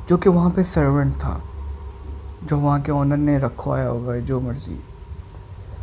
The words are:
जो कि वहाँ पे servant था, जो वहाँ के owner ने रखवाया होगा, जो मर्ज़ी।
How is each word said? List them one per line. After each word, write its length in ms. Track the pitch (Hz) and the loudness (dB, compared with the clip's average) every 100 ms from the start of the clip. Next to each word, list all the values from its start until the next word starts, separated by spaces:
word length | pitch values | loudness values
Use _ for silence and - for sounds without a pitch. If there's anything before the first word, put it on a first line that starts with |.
| - | 2
जो 80 | 180 | 4
कि 120 | 196 | 6
वहाँ 220 | 175 175 | 6 6
पे 120 | 180 | 4
servant 500 | 180 165 143 143 139 | 2 2 4 4 2
था, 300 | 139 139 - - - - - - - - - - - | 0 -4 -6 -8 -10 -10 -10 -12 -14 -12 -12 -12 -12
जो 140 | 151 147 | -2 2
वहाँ 240 | 143 143 | 4 2
के 100 | 143 | 2
owner 260 | 143 139 143 | 2 4 4
ने 200 | 147 143 | 4 4
रखवाया 500 | 139 - 147 131 127 | 2 -2 -2 0 0
होगा, 300 | 120 123 120 | 0 -2 -2
जो 240 | 120 131 | 0 0
मर्ज़ी। 380 | 127 113 - 80 - - - - - - - - - - | 0 -4 -8 -10 -12 -16 -14 -14 -14 -16 -16 -16 -14 -10